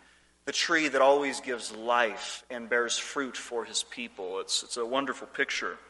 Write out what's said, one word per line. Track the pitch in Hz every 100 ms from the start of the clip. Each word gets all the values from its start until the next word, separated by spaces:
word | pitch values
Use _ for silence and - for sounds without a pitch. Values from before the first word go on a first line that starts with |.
| - _ _ _ -
the |
tree | - - 165 151
that | 131
always | 135 143 143 127
gives | - 123 -
life | 110 113 120 117 98 - - -
and | 123 113
bears | 120 117 -
fruit | - 147 135 110
for | - 120
his | 110 107
people. | - - 117 - 92 95
It's, | 92 -
it's | - -
a | 117
wonderful | 131 135 123 107
picture. | - 139 - 104 87 -